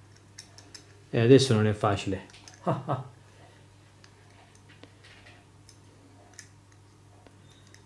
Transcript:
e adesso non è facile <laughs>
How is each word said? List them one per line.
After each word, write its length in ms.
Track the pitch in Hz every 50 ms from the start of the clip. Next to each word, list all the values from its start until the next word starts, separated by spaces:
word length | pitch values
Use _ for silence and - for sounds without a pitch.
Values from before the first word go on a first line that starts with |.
| - - - - - - - - - - - - - - - - - - - - - -
e 100 | - 123
adesso 340 | 113 117 135 127 131 - 113
non 120 | 107 107
è 60 | 107
facile 540 | 104 - - 104 101 101 - 98 95 92 - - - - - - - -
<laughs> 480 | - 175 143 - - 156 139 - - - - - - - - - - - - - - - - - - - - - - - - - - - - - - - - - - - - - - - - - - - - - - - - - - - - - - - - - - - - - - - - - - - - - - - - - - - - - - - - - - - - - - - - - - - - - - - - - -